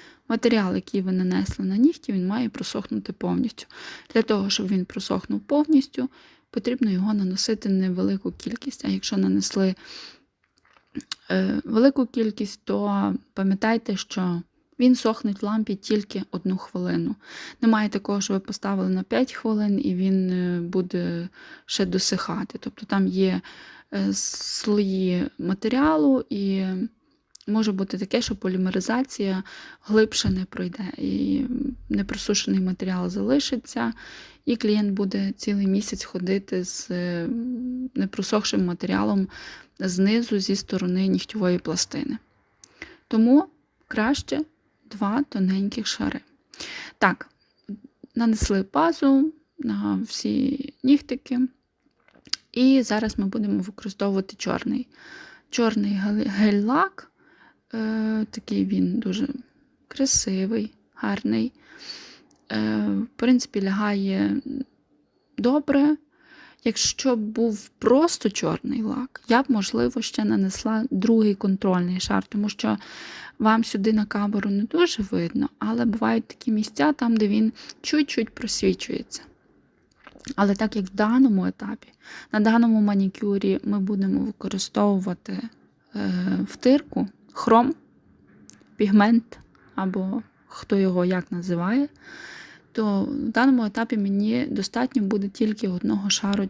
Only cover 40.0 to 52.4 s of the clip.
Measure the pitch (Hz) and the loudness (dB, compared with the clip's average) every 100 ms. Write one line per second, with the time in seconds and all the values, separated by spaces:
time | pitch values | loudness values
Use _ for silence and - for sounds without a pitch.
40 | 196 226 240 208 196 196 - 185 180 185 | 2 2 2 -2 0 -2 -2 -4 0 0
41 | 190 185 - 214 180 180 - 180 - - | 2 0 -2 -2 0 0 -2 -4 -4 -4
42 | - 220 - _ _ _ - _ - - | -6 -8 -12 _ _ _ -20 _ -20 -20
43 | _ 220 226 277 381 _ _ _ _ 220 | _ 4 6 6 4 _ _ _ _ 0
44 | 220 285 - 277 302 _ _ _ _ 202 | 0 0 -2 -4 -4 _ _ _ _ -4
45 | 202 226 285 208 185 190 196 - 208 - | 0 0 -2 0 2 2 -2 -4 -6 -4
46 | 285 - - _ _ - - - - - | -4 -6 -10 _ _ -16 -14 -12 -14 0
47 | 196 - - _ _ _ - 202 - _ | 0 0 -8 _ _ _ -16 -16 -16 _
48 | - - 233 220 - 196 190 277 330 302 | -8 0 2 2 2 0 0 2 2 4
49 | 277 269 311 - _ - 247 202 208 190 | 4 4 4 -2 _ -6 -4 -2 -2 -2
50 | 220 - - - - - 269 - 254 285 | -4 -6 -2 0 0 -2 -8 -2 4 4
51 | - 254 - 247 254 - _ _ _ _ | 2 -10 -4 -2 -2 -4 _ _ _ _
52 | _ _ - - | _ _ -14 -14